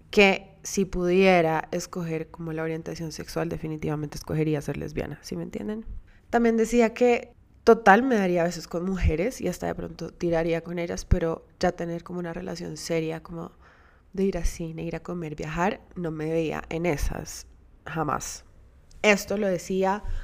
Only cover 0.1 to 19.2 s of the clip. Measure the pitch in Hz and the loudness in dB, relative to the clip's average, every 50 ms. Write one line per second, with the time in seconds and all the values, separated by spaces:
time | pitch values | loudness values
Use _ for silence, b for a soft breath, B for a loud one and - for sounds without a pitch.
0.1 | - 208 202 196 190 - - - - - - - - 202 190 190 - 180 175 175 | 6 6 8 8 6 2 -4 -12 -20 -16 -12 -4 -2 -2 -2 0 -2 0 2 4
1.1 | 180 190 190 190 185 175 165 160 160 156 - - - 175 165 - - 185 170 165 | 6 6 8 8 8 8 6 4 2 0 -2 -4 -6 -6 -6 -6 -8 -8 -6 -4
2.1 | 160 156 160 - - - 165 165 156 160 160 160 160 160 160 165 160 165 165 156 | -4 -6 -6 -8 -12 -10 -8 -6 -6 -4 -4 -4 -4 -6 -6 -8 -8 -8 -8 -8
3.1 | 147 - 160 - - 160 160 170 165 156 - 156 156 151 160 156 151 151 151 147 | -10 -10 -12 -8 -4 -4 -4 -4 -4 -6 -6 -6 -6 -4 -4 -4 -4 -4 -4 -6
4.1 | - 151 - - - 156 156 156 151 143 147 151 143 151 151 151 151 - - 147 | -8 -10 -6 -2 0 0 2 2 0 -2 -2 -4 -6 -6 -8 -6 -6 -6 -6 -6
5.1 | 143 - - - 185 170 165 180 - 208 208 208 214 226 220 - - - b b | -10 -14 -12 -10 -8 -8 -8 -8 -8 -8 -6 -6 -8 -8 -8 -10 -12 -12 b b
6.1 | b b b - - 240 233 233 226 226 220 220 240 240 226 220 233 - 247 240 | b b b -2 2 2 4 4 4 2 2 2 4 4 4 2 2 4 4 4
7.1 | 240 - - - - - _ _ - - _ 226 226 226 226 202 190 226 262 269 | 4 2 0 -6 -18 -20 _ _ -20 4 _ 6 6 8 10 8 8 8 8 4
8.1 | 240 208 190 180 175 175 165 175 175 165 - - - 165 175 190 190 175 175 165 | 2 2 2 2 2 2 2 0 -2 -4 -8 -8 -6 -4 -2 -2 0 2 2 2
9.1 | 160 156 190 254 262 - - 180 175 - 175 170 170 175 175 170 165 - 165 165 | 2 2 0 -2 -4 -4 -4 -4 -4 -2 -4 -6 -4 -6 -8 -10 -10 -10 -12 -12
10.1 | - - 175 170 170 160 165 170 165 165 165 175 175 175 170 175 185 185 - - | -8 -4 -2 0 0 2 2 0 -2 -2 -4 -6 -6 -6 -6 -6 -6 -8 -2 0
11.1 | 185 175 165 165 165 - - - _ - 180 180 175 - 170 170 170 170 170 - | 0 0 2 0 -2 -4 -8 -14 _ -2 0 0 0 -2 -4 -6 -6 -8 -8 -10
12.1 | 175 180 175 165 165 175 180 185 170 170 175 170 156 151 - - 165 165 160 156 | -8 -8 -8 -8 -8 -8 -10 -10 -10 -10 -10 -10 -10 -10 -6 -4 -2 -2 -2 -2
13.1 | 160 160 - - 170 165 165 - - b b b b b b b b b b _ | -4 -8 -10 -12 -12 -12 -12 -12 -16 b b b b b b b b b b _
14.1 | - 196 190 196 185 170 165 - - - 170 160 160 165 165 170 165 160 - - | -4 -2 -2 0 0 0 -2 -2 -2 -4 -6 -8 -8 -8 -8 -8 -8 -8 -8 -8
15.1 | 175 180 165 151 151 156 165 151 156 170 175 208 - - - - - 185 170 160 | -8 -8 -8 -8 -8 -8 -8 -6 -2 0 0 0 0 -2 -8 -12 -8 -6 -6 -4
16.1 | 160 151 156 160 165 165 160 147 147 78 - - 165 160 170 175 143 - - - | -4 -4 -4 -2 0 0 0 -2 -4 -6 -6 -6 -4 -2 0 0 0 0 0 -2
17.1 | - - - - - - - - - - - - - - - - 156 165 151 143 | -2 -4 -8 -10 -14 -16 -18 -20 -20 -20 -20 -20 -20 -18 -14 -8 -6 -4 -2 -2
18.1 | 123 - - - - - - - - - - - - - - - - - - 214 | -2 -2 -4 -8 -12 -14 -18 -20 -20 -20 -20 -20 -20 -20 -20 -20 -6 2 4 4
19.1 | 202 196 | 4 4